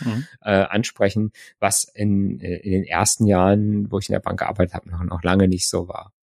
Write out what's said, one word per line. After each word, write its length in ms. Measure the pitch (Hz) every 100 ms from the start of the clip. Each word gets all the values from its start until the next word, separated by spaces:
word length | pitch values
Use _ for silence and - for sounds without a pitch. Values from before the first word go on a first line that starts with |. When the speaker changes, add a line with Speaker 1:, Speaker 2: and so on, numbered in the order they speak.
Speaker 1:
Mhm. 220 | 123 110 156 -
Speaker 2:
äh, 80 | 107
ansprechen, 800 | 98 98 107 - - 101 107 107 - - -
was 240 | 98 -
in, 560 | - - 104 98 98 90
äh, 160 | 90 87
in 160 | -
den 120 | 95
ersten 420 | 82 87 104 - 107
Jahren, 680 | 92 95 104 104 104 104
wo 80 | 101
ich 80 | -
in 60 |
der 60 | 101
Bank 200 | - 95
gearbeitet 340 | - 98 90
hab, 100 | - 92
noch, 180 | 85
noch 180 | 87 90
lange 240 | 87 95 95
nicht 220 | 92 -
so 180 | 92 90
war. 260 | 90 - _